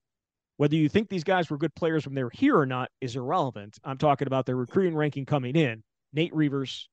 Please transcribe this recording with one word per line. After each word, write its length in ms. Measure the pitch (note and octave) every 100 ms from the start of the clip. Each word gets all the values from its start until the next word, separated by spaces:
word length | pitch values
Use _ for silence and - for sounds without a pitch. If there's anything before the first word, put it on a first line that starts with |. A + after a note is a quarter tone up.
| _ _ _ _ _ -
whether 180 | D3 D#3+
you 120 | D3+
think 200 | G3+ A3
these 140 | F#3
guys 260 | D#3 F#3 E3
were 80 | D3
good 160 | D#3+ -
players 300 | E3 D#3+ C#3
when 80 | C3+
they 80 |
were 80 | B2
here 240 | - C#4 G#3+
or 80 | C3
not 240 | B2+ B2+ -
is 140 | C3 B2+
irrelevant. 600 | B2+ F3+ C#3 G#2+ G2+ -
I'm 140 | C#3+ C3+
talking 300 | D3+ C#3 C3+
about 180 | C3 B2+
their 100 | B2+
recruiting 400 | B2 F#3+ F#3 D#3
ranking 300 | D3+ C#3 C3
coming 300 | D3 B2 D#3
in. 280 | C#3 A2 - _ _
Nate 200 | C#3+ E3+
Reavers 500 | D#3 D3 C#3 C3 - -